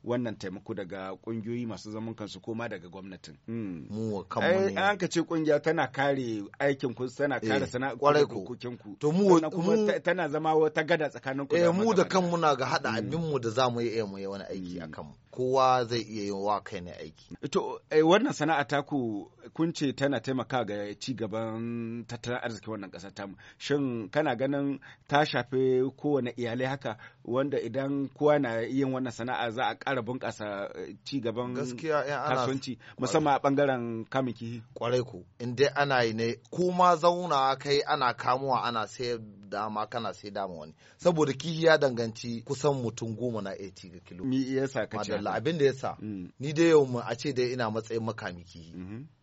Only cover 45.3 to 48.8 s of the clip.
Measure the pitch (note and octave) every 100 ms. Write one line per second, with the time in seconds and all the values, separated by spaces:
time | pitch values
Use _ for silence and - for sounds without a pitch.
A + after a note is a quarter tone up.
45.3 | A2 A#2+ E3+ C#3 C3+ A2 - G#2+ G2 F2
46.3 | _ C#3 D#3 E3 D#3 C3 B2 G2 A#2 D3+
47.3 | B2+ B2 B2+ A2+ A2 G#2+ A2+ A2+ A2 G#2
48.3 | F2 F2 E2+ E2 E2+